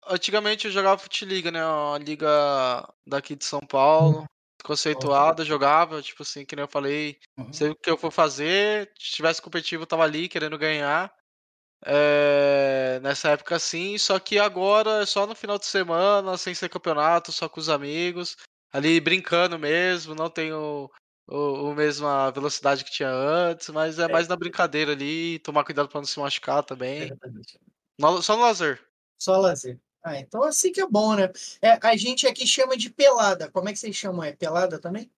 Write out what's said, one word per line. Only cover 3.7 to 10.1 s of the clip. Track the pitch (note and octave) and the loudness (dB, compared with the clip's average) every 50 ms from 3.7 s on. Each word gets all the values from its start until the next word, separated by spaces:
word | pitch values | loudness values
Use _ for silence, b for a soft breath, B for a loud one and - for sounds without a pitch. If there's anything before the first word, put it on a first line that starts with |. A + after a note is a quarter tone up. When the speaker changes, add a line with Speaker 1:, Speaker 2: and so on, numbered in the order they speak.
| - C3+ C3+ D3 D#3 D#3+ D#3+ D3+ D#3 D#3 | 2 4 6 6 8 8 8 6 4 4
Speaker 2:
Uhum. | D#3 D3 _ _ _ _ _ _ - | -2 -12 _ _ _ _ _ _ -8
Speaker 1:
conceituada, | - D3+ D3 - D#3+ D3+ - C3 C#3+ C#3 C#3 C#3+ D#3+ D#3+ D#3+ D#3+ | -6 -4 -2 0 -2 -2 -2 0 2 4 6 6 6 4 2 0
jogava, | D3+ D#3 C#3+ C#3 C#3 D3 D#3+ E3+ D#3 D#3+ D3+ | -2 0 2 4 4 4 4 4 2 -2 -10
tipo | C3+ - - - D3+ | -10 -12 -16 -14 -14
assim, | - - D3 C#3 | -14 -12 -14 -12
que | _ - D3 | _ -8 -8
nem | C#3+ | -8
eu | C#3+ | -4
falei, | - D3 C#3 C#3 C#3+ D3+ D3+ D3 C#3+ _ _ _ _ - | -4 -4 -2 -2 -2 -2 -4 -6 -8 _ _ _ _ -16
Speaker 3:
Uhum. | B2+ A2+ D3 | -16 -14 -4
Speaker 1:
sempre | - D3 D3+ D#3 _ | -2 -2 -2 -2 _
que | - E3+ | -2 -2
eu | E3 D#3 | -2 0
for | - E3 | -2 -4
fazer, | - - D#3 D3+ C3+ C3+ D3 D#3 F3+ G3 G3+ G#3 G#3+ G#3+ G3+ G3 _ _ | 2 2 2 2 2 -2 -2 0 2 2 2 2 0 -2 -4 -8 _ _
se | - - | -10 -10
tivesse | - - D3+ D#3+ E3 - | -8 0 0 0 0 0
competitivo, | - E3+ D#3 E3 D#3+ - - E3 D#3+ | -6 -6 -8 -6 -6 -4 -6 -8 -6
eu | - | -4
tava | - D#3+ E3 | 0 2 2
ali | D#3 | 2